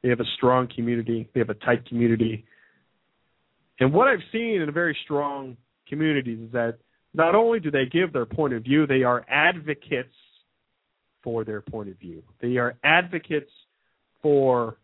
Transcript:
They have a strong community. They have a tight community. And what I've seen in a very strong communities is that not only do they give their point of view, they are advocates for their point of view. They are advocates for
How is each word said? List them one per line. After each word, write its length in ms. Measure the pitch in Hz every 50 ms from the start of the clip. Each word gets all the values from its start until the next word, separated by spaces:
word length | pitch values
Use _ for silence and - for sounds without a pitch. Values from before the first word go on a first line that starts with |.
They 60 | - 127
have 100 | 120 117
a 100 | 120 - -
strong 320 | - - 123 127 127 127 120 -
community. 540 | - 117 120 120 117 113 113 117 113 113 - _
They 60 | 127
have 100 | 117 113
a 40 | 104
tight 300 | 104 - 113 120 117 123
community. 580 | - 120 117 120 117 117 110 117 113 113 110 - _ _ _ _ _ _ _ _ _ _ _ _ _ _ _ _ _ _ _ _ _ _ _ _ _ _ -
And 120 | 127 131
what 140 | 147 185 247
I've 140 | 277 254 185 160 -
seen 300 | - 220 233 233 220 190
in 60 | 160 147
a 40 |
very 240 | 147 170 175 165 147 - -
strong 520 | - 151 143 143 143 139 139 135 131 123 _ _ _ _ _ _ _
communities 500 | 139 147 156 156 151 143 131 120 113 110
is 140 | 117 113
that 260 | 120 123 117 117 117 - _ _ _ _ _ _
not 220 | _ 156 160 165 180
only 240 | 208 233 233 233 226
do 140 | 160 156
they 140 | 143 139 131 127
give 220 | 127 165 185 170
their 140 | 143 135 120
point 280 | 113 - 160 156 139 123
of 80 | 113
view, 240 | 113 123 139 151 156
they 160 | 139 135 131
are 220 | 127 123 123 120 - -
advocates 840 | 127 143 151 170 180 175 151 151 143 - - - 160 123 127 _ _ _ _ _ _ _ _ _ _ _ _ _ _ _ _ _ _ _ _ _ _ _ _
for 200 | 127 117 113 110
their 160 | 107 107 104
point 280 | - - - 110 104 98
of 100 | 92 87
view. 240 | 95 87 82 80 - _ _ _
They 180 | - 120 127 123
are 180 | 120 123 123 _ -
advocates 680 | 143 160 175 180 175 185 165 - - 165 147 - _ _ _ _ _ _ _ _ _ _ _ _ _ _ _
for 540 | - 151 147 139 135 131 127 123 117 113 113 _